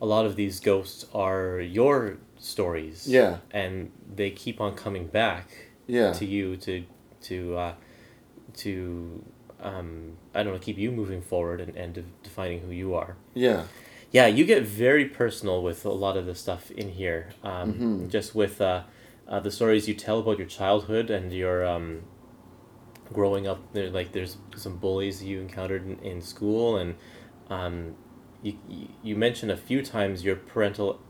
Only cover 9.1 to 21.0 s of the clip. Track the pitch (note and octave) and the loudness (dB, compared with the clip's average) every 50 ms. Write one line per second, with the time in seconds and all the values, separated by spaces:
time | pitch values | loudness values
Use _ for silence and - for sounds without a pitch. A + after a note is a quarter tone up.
9.1 | E2+ - - - - - - - - - - G2 G2 F#2+ F2+ E2 E2 D#2+ E2 D#2+ | -12 -14 -16 -18 -20 -20 -20 -20 -18 -12 -10 -10 -8 -8 -10 -10 -10 -12 -12 -14
10.1 | E2 - - - - - G#2+ G#2 F#2+ F#2 - - G2+ F#2 G2+ A#2+ B2 A2+ G#2 F#2+ | -16 -18 -16 -4 -2 0 0 0 -2 -4 -6 -6 -4 -2 -2 -2 -2 -2 -4 -4
11.1 | F#2+ F2+ F2 - - F2+ F2 E2+ F2 F2+ F2+ F2 D2+ F2 F2+ F2 E2+ F2 E2+ F2 | -4 -6 -6 -2 -2 0 0 0 -2 -4 -6 -8 -10 -10 -10 -10 -10 -10 -12 -14
12.1 | - - - - - - F#2+ F2+ F2 F2 E2+ F2+ F2 F2 F#2 F#2+ F2+ E2+ D#2 - | -16 -20 -20 -14 -8 -6 -4 -4 -4 -6 -6 -8 -8 -6 -4 -2 -2 -2 -2 -4
13.1 | F2+ - - - - B2 B2 B2+ A2 F2 D#2+ E2 - - - - - - - - | -8 -14 -18 -10 0 4 4 6 6 4 0 -4 -12 -18 -20 -20 -20 -20 -6 4
14.1 | - B2 B2 A2+ G#2+ B2 D#3+ F3+ A3+ F3 A#2+ G#2 G2+ G#2 A#2 B2+ C#3+ D3+ C#3 C3 | 8 10 10 10 10 8 8 8 6 6 4 2 0 4 6 6 6 6 6 2
15.1 | - - B2 A2+ G2+ - - G2 F#2 F2+ F2+ F2+ E2+ - - G2+ - G2 G2 G2 | 0 0 0 0 0 -2 -2 -2 0 0 0 -2 -2 -4 -4 -4 -2 0 0 0
16.1 | F#2 F#2+ F2 F2+ F2+ F2 - - F2+ F2 - - - - G#2+ G2+ F2+ F2+ F#2+ F2 | 0 0 -2 -4 -6 -6 -6 -6 -6 -6 -8 -12 -10 -8 -8 -8 -6 -4 -4 -2
17.1 | E2+ E2 E2+ - - - - G2+ F#2 F2+ F2+ G#2+ G#2 - A#2+ A2+ G#2+ F#2+ F2 F2+ | -2 -4 -6 -10 -14 -12 -10 -8 -6 -4 -2 -2 -2 0 0 0 0 -2 -2 -2
18.1 | - G#2 G2+ - - A2 G#2 G2 - - G2+ F#2 F2+ F2+ F2+ - - - - - | -2 -2 -2 0 0 2 2 2 2 2 2 2 2 0 -2 -8 -16 -20 -20 -20
19.1 | - - - - G#2 G2+ F#2+ G2+ - - A#2 A2+ A2 G#2+ G#2 G#2+ G#2 - - - | -20 -20 -10 -6 -4 -2 -2 -2 -2 2 4 6 6 4 4 2 -4 -4 -2 0
20.1 | G#2+ A2+ G#2+ A2 G#2 G2 F#2 - - - G2 F#2+ G#2 G#2 G2+ - G#2 A2+ | 0 0 2 0 0 0 -2 -8 -6 -2 2 2 2 2 2 0 0 0